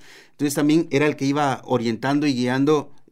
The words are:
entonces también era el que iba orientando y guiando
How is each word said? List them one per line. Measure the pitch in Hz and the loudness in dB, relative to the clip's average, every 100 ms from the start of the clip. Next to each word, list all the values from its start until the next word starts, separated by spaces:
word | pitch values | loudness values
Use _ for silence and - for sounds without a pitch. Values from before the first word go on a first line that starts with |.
| - - - | -14 -20 -20
entonces | - 143 | -6 -4
también | 147 147 160 160 | 0 2 2 2
era | 139 151 | 0 0
el | 147 | 0
que | |
iba | 139 143 143 113 | -2 0 0 -2
orientando | - 123 117 110 131 143 151 | -2 -2 0 -2 0 0 0
y | |
guiando | 123 123 131 139 151 - - - | 0 0 0 2 2 -2 -14 -18